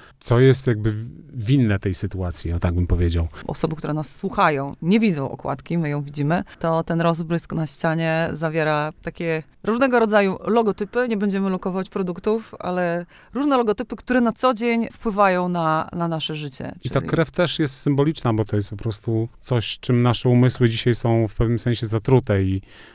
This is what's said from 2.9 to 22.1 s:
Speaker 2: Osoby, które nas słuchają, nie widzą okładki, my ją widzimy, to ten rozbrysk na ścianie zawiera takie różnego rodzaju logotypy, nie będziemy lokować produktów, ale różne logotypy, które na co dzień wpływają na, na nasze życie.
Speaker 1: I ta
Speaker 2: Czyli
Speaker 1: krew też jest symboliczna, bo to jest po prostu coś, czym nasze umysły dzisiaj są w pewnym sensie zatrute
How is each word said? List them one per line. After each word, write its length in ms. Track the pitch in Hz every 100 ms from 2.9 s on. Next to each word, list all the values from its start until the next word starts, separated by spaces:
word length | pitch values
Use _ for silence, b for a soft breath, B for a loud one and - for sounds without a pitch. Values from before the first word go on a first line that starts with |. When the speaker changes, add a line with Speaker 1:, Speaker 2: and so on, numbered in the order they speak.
| 87 85 85 82 B -
Speaker 2:
Osoby, 300 | - 160 156
które 180 | 151
nas 220 | 151 151 -
słuchają, 580 | 190 - 170 143 139 -
nie 180 | 160 220
widzą 300 | 220 151 135
okładki, 480 | - 135 139 - 170
my 100 | 151
ją 140 | 147
widzimy, 420 | 143 147 143 165 - -
to 240 | 165 165
ten 180 | 165 165
rozbrysk 520 | 170 170 165 170 -
na 140 | 160 151
ścianie 600 | - 165 160 165 160 165
zawiera 600 | 160 165 160 156 151 151 -
takie 400 | 170 - 170 160 - _
różnego 360 | 202 233 269 247
rodzaju 380 | 220 208 196 -
logotypy, 640 | - 233 220 190 202 240 240
nie 80 | 214
będziemy 340 | 208 196 196
lokować 380 | 185 196 185 185
produktów, 640 | 202 180 170 214 226 220 -
ale 480 | 180 180 175 170 175 B B
różne 220 | 240 294 262
logotypy, 400 | 233 208 240 226
które 240 | - 247
na 120 | 233
co 220 | - 254
dzień 340 | 214 240 233 220
wpływają 560 | - 233 196 196 180 180
na, 400 | 175 160 156 -
na 160 | 175 170
nasze 280 | 160 - 156
życie. 380 | 147 - 127 -
Speaker 1:
I 60 | -
ta 100 | 139
Speaker 2:
Czyli 100 | 160
Speaker 1:
krew 200 | - 160
też 280 | - 170 -
jest 180 | 151 -
symboliczna, 580 | 147 139 147 160 120
bo 100 | 110
to 120 | 107 104
jest 140 | 101
po 60 | 104
prostu 520 | 117 104 - 113 113 -
coś, 400 | - 123 - -
czym 220 | - 123
nasze 260 | 123 117 127
umysły 400 | 123 127 - 120
dzisiaj 260 | 113 127
są 340 | 113 123 117 110
w 60 |
pewnym 240 | - 117 117
sensie 280 | 123 113 110
zatrute 560 | 110 -